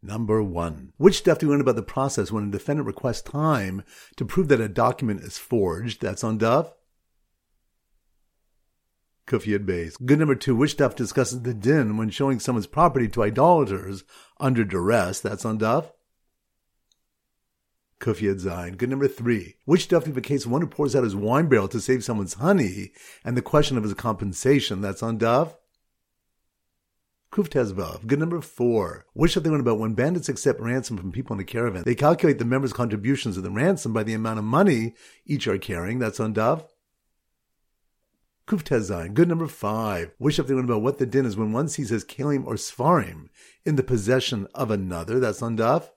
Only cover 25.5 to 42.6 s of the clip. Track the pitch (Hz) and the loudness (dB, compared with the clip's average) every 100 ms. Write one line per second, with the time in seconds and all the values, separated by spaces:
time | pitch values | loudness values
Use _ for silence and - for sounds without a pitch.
25.5 | - _ _ _ _ _ _ _ _ _ | -4 _ _ _ _ _ _ _ _ _
26.5 | _ _ _ _ _ _ _ _ - 190 | _ _ _ _ _ _ _ _ -2 0
27.5 | 143 117 95 82 80 110 143 160 170 - | 2 0 -2 -6 -6 -2 -2 0 -4 -8
28.5 | - 120 113 87 - - - 151 - 160 | -2 2 2 0 -6 -16 0 2 2 0
29.5 | 151 120 110 110 107 135 180 127 127 139 | 2 2 2 0 0 0 0 -4 -2 0
30.5 | 120 113 127 123 107 92 92 98 107 92 | 0 -2 -4 -4 -8 -6 -8 -8 -8 -6
31.5 | 113 120 92 87 123 147 160 165 135 123 | -4 -4 -4 -2 2 2 4 2 2 0
32.5 | 131 135 110 120 107 104 135 120 92 92 | 0 -2 -2 -2 -2 0 0 -2 -6 -4
33.5 | 98 156 196 131 110 107 110 110 110 107 | 0 0 0 0 -2 -2 -2 -2 -4 0
34.5 | 131 202 127 113 - - _ - 143 - | 4 4 4 0 -6 -20 _ -6 -4 -2
35.5 | 98 - 90 87 120 117 - 110 107 113 | -4 -4 -6 -4 -2 -4 -2 -2 2 2
36.5 | 160 - _ _ _ _ _ _ _ _ | 0 -4 _ _ _ _ _ _ _ _
37.5 | _ _ _ _ _ _ _ _ _ - | _ _ _ _ _ _ _ _ _ -4
38.5 | 208 - 131 95 92 85 107 170 165 165 | -4 0 -2 0 -6 -4 2 4 4 -4
39.5 | - 104 107 110 92 85 _ 147 151 139 | -6 -4 -4 -2 -4 -6 _ 0 0 0
40.5 | 135 123 113 113 139 127 135 131 98 110 | 0 2 0 0 0 0 2 0 -2 -2
41.5 | 110 151 - 127 113 - - 139 139 - | 0 -2 -4 -2 -4 -4 -6 -2 -2 -2
42.5 | 110 | -8